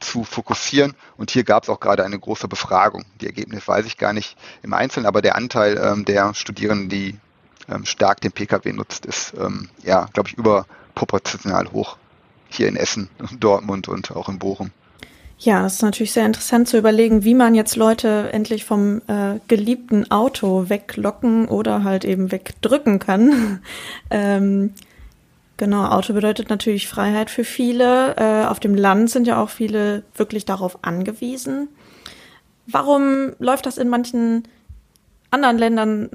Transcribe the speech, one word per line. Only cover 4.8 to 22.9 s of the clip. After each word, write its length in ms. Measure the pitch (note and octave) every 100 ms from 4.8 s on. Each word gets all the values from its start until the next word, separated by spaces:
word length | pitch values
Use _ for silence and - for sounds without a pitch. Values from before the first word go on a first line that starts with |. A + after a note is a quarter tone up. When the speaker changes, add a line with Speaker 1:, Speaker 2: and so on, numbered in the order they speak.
| C3 C#3 G#2+
Speaker 1:
aber 160 | G#2+
der 140 | G2+ G2+
Anteil, 460 | A#2+ A#2 G#2 G#2
ähm, 220 | G#2 G#2
der 300 | G2+ G2+ G2+
Studierenden, 560 | G2+ - G2+ G#2 G#2 F#2+
die, 280 | G2 G2 G#2 _ _ _ _ -
ähm, 160 | G#2 G2+
stark 340 | - G2 G2+
den 140 | G2+
P 120 | - G2+
K 180 | G2+
W 100 | G#2
nutzt, 320 | G#2 G#2 - -
ist, 280 | - - F2+
ähm, 300 | F#2+ G2 G2 _
ja, 260 | F2+ F#2 F2
glaub 160 | - G2
ich, 60 |
überproportional 1400 | - A2 G2+ F#2+ - - - - G2 - G2 G2+ F#2 F#2
hoch. 240 | G#2 - - _ _ _ _ _
Hier 180 | - G#2
in 80 | G2
Essen, 340 | - G#2+ G2 -
<laughs> 160 | A#2 B2
Dortmund 480 | A2 G2 G2+ G2 F2+
und 240 | F#2+ -
auch 160 | - G2
in 100 | F#2+
Bochum. 340 | G2 - F#2+ - _ _ - - - -
Speaker 2:
Ja, 280 | A#3 F#3+ F#3+
es 100 | -
ist 60 |
natürlich 300 | G#3+ - G#3+
sehr 140 | - A3
interessant 420 | A3 - A#3+ A#3+
zu 100 | A3+
überlegen, 460 | G#3+ G#3+ A3+ A3
wie 120 | G#3 B3+
man 200 | A#3 A3+
jetzt 220 | G#3+ A3+
Leute 520 | A3 A3+ A3 G#3+ G#3
endlich 320 | G#3+ G#3+ G#3+ -
vom, 360 | G#3 G3+ G#3 -
äh, 320 | G#3 G3+ G#3+ -
geliebten 640 | A3 G#3 A#3+ - G#3 -
Auto 580 | G#3 C4 - G3 F#3 F#3
weglocken 800 | G3+ - - G#3 - B3 A3+ A3+
oder 380 | G3+ A3 G#3 G3
halt 180 | F#3+
eben 280 | G3 F#3+ F#3
wegdrücken 680 | F#3 - - A3 C#4+ A#3+